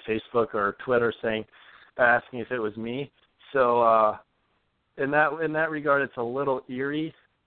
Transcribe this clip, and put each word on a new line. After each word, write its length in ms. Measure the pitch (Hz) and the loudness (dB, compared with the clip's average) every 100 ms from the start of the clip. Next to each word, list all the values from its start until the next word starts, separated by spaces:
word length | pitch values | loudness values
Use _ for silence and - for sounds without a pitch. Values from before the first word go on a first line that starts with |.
| - | -6
Facebook 460 | 110 - 120 110 107 | -6 -2 -2 -2 0
or 200 | 101 - | -2 -4
Twitter 300 | - 123 117 - | -2 0 0 -2
saying, 240 | 117 110 107 _ - - - - | -4 -4 -8 _ -20 -20 -12 0
asking 400 | 123 120 - 123 | 2 2 0 -12
if 100 | 110 | -8
it 80 | 127 | -6
was 180 | 110 104 | -6 -6
me. 340 | 113 123 139 _ _ _ _ | -8 -8 -10 _ _ _ _
So, 300 | 139 123 120 | 2 4 4
uh, 340 | 117 113 107 101 _ _ _ _ _ _ _ - | 6 6 4 0 _ _ _ _ _ _ _ -6
in 140 | 139 | -2
that, 200 | 147 151 151 156 | 2 0 0 -4
in 80 | |
that 160 | 156 160 | -2 -4
regard, 320 | 151 147 139 | -4 0 0
it's 160 | 135 - | 0 -4
a 60 | |
little 380 | 120 127 139 127 - | -6 -4 -2 -2 -4
eerie, 460 | 127 139 147 160 - _ _ | -8 -6 -4 -8 -10 _ _